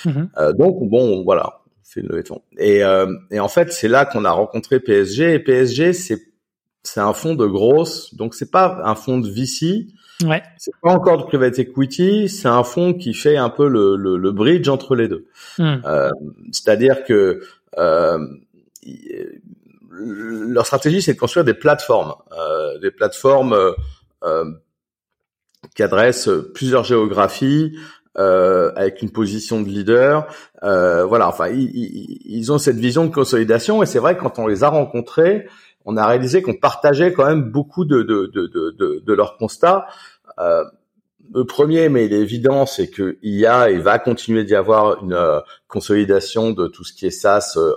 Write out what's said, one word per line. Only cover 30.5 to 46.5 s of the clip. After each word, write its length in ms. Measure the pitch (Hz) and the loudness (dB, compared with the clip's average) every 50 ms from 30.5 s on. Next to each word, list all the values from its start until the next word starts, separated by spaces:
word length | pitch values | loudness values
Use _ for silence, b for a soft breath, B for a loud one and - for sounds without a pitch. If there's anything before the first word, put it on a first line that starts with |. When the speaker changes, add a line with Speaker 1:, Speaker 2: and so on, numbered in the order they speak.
| B - - | B -8 -2
Speaker 2:
Euh, 420 | 101 98 92 90 90 85 85 90 | 0 2 2 2 2 2 2 2
voilà, 240 | 95 110 117 101 87 | 2 2 2 2 2
enfin, 180 | 85 - 82 90 | 0 -2 -4 -4
ils, 240 | 110 131 135 120 - | -2 -2 -4 -4 -4
ils, 480 | - 117 - - - - - - - - | -6 -8 -8 -10 -12 -14 -14 -16 -16 -14
ils 260 | - 107 117 110 117 | -10 -10 -6 -2 0
ont 60 | 147 143 | 0 0
cette 180 | 143 143 123 | 2 0 0
vision 300 | 113 117 123 120 156 165 | 0 0 0 0 0 0
de 80 | 160 160 | 0 0
consolidation, 720 | 147 135 - - 117 113 107 113 117 - - 208 220 196 | -2 -2 0 0 0 2 2 0 0 0 0 0 0 0
et 20 | |
c'est 140 | - - - | 0 0 0
vrai 180 | 113 156 185 180 | 2 2 0 0
que 40 | |
quand 160 | - 120 - - | -2 -6 -6 -4
on 100 | 113 110 | -4 -2
les 180 | 104 92 131 | 0 2 2
a 40 | 147 | 2
rencontrés, 800 | 151 156 139 123 - 120 117 - - - 165 180 202 214 - B B B B B B B _ | 2 2 0 -2 -4 -8 -8 -4 0 2 2 2 2 0 -4 B B B B B B B _
on 100 | - 110 | -6 -2
a 100 | 107 107 | 0 2
réalisé 360 | 107 120 127 131 127 135 185 | 2 2 2 0 0 0 0
qu'on 140 | 185 151 110 | 0 -2 -2
partageait 580 | - - 139 - - - 147 143 135 170 180 175 | 0 0 -2 0 2 2 2 4 4 2 2 2
quand 120 | - 135 | 2 2
même 180 | 143 160 160 135 | 2 2 0 0
beaucoup 420 | 113 107 143 143 - - 180 180 | -2 -2 -4 -4 -4 -4 -4 -2
de, 160 | 147 147 123 | 2 2 2
de, 280 | 113 - 110 101 95 - - | 2 2 0 -2 -2 -4 -4
de, 140 | 101 90 82 | -6 -6 -4
de, 280 | - 87 80 85 80 - | -4 -6 -6 -6 -6 -4
de, 240 | 95 80 76 78 76 | -4 -4 -4 -4 -4
de 80 | 104 107 | -2 0
leurs 240 | 95 104 - - - | 0 0 -2 -4 -8
constats. 480 | 113 107 - - - 170 190 196 185 B B B B B B B B - - - | -8 -8 -4 0 2 2 2 2 -2 B B B B B B B B -18 -10 -4
Euh, 260 | 87 87 85 82 76 - _ _ _ _ _ _ _ _ _ _ _ - - | -2 0 0 0 -2 -4 _ _ _ _ _ _ _ _ _ _ _ -8 -4
le 120 | 127 127 | -4 -4
premier, 440 | 117 - - 147 151 160 165 165 156 | -2 0 0 2 2 2 2 2 2
mais 160 | 139 123 113 | 2 2 2
il 80 | 104 104 | 2 2
est 60 | 104 | 0
évident, 460 | 107 101 117 120 120 135 135 139 135 | 0 0 -2 0 0 2 2 2 0
c'est 240 | - - - 92 - | 0 -2 -6 -6 -6
qu'il 260 | - - 98 92 - - | -6 -6 -6 -6 -6 -6
y 240 | - 107 101 101 107 | -6 -4 -2 2 2
a 240 | 113 120 123 123 113 | 4 4 4 4 4
et 80 | 95 87 | 2 2
va 200 | 80 98 107 120 | 2 2 2 2
continuer 460 | - 127 117 - - - 113 110 107 | 0 -2 -4 -4 -2 -2 0 0 0
d'y 120 | 98 104 | 2 2
avoir 480 | 98 92 104 110 107 107 107 95 - 98 | 2 2 4 4 4 4 2 0 -2 -4
une, 100 | 92 90 | -4 -2
euh, 260 | 87 87 80 76 73 - B B B B - | 0 2 2 0 0 -2 B B B B -12
consolidation 840 | - 104 - - 104 104 104 98 101 98 92 - - 110 110 113 | -10 -8 -2 0 0 2 2 2 2 0 0 -2 -4 -2 -2 -2